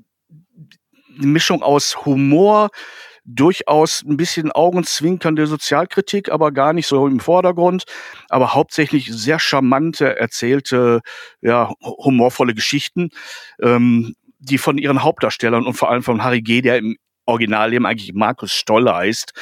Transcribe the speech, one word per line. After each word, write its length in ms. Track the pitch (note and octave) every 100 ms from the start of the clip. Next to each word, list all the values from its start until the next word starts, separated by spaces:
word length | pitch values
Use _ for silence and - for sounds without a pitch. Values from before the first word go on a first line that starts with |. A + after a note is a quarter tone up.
| _ _ _ D#3 _ F3 C#3+ _ _ _ _ C#3
eine 100 | C#3
Mischung 340 | D#3 - C#3
aus 440 | - C#3+ - - D3
Humor, 640 | C3+ C#3 D3+ G3+ G#3+ G#3 - - - - - -
durchaus 800 | A#2 D#3+ - - D3+ D#3 - D3
ein 100 | D3
bisschen 340 | F3 E3+ D#3
augenzwinkernde 920 | - F3 F3+ D#3+ - D#3+ F#3 E3 D#3 D3+
Sozialkritik, 840 | D3+ - D3 F3+ - - G3+ -
aber 200 | D#3 D3+
gar 220 | C3+ C#3+
nicht 140 | E3+ -
so 180 | C#3 C#3
im 140 | B2+
Vordergrund, 640 | D#3+ F3+ F3+ E3+ F3 F#3 - - - - -
aber 240 | C3 B2+ C#3
hauptsächlich 560 | - - D3 D3 B2
sehr 260 | A2+ A#2 D#3+
charmante, 800 | - C#3+ B2+ C3+ D#3+ D#3 C3+ -
erzählte, 840 | A#2 - A#2+ C#3 - B2 A#2+ A#2 - - - _
ja, 280 | A2+ A#2+ G#2+ -
hu-, 220 | - - C#3+
humorvolle 500 | B2+ B2 - B2 A2
Geschichten, 540 | - C#3+ - F3+ F3 - - - - -
ähm, 540 | A#2+ A#2+ B2 A#2 A2+ - _ _
die 180 | C3 C3+
von 200 | E3 C#3
ihren 240 | C#3 C3
Hauptdarstellern 640 | D3 - - - A#2 A#2 A#2+
und 60 | A2+
vor 160 | -
allem 100 | B2
von 220 | B2+ A2
Harry 180 | B2+ B2
G., 200 | A2+ A#2+
der 160 | B2+ A#2+
im 180 | A2 - _ _ -
Originalleben 600 | A#2 G#2+ G#2+ A2 A#2+ G2+
eigentlich 280 | A2+ F#2+ F#2+
Markus 360 | G#2+ C3+ G2+
Stoll 380 | - - A2 B2
heißt, 440 | F2 G2 A#2 - -